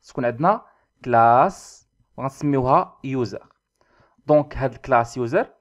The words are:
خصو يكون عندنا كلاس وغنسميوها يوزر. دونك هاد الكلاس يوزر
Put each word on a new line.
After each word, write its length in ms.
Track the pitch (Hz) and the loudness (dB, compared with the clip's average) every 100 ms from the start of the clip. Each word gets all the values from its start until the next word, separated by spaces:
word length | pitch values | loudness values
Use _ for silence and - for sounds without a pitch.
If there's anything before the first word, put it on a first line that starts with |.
خصو 100 | _ | _
يكون 140 | - 123 | -6 -6
عندنا 400 | 117 170 220 _ _ _ _ 127 | -2 -2 -2 _ _ _ _ 0
كلاس 800 | 120 117 120 170 - - - _ _ _ - | 4 6 4 2 -2 -20 -20 _ _ _ -10
وغنسميوها 840 | 131 - 147 139 127 151 185 _ | -10 -6 -4 -2 2 0 0 _
يوزر. 440 | - 131 110 101 _ _ _ _ _ _ _ _ - | -8 -6 -6 -8 _ _ _ _ _ _ _ _ 0
دونك 300 | 151 143 123 | 0 0 -6
هاد 160 | 135 | -8
الكلاس 440 | 117 - 123 117 131 | -8 -2 0 0 -6
يوزر 360 | 120 170 262 _ | -4 -4 -4 _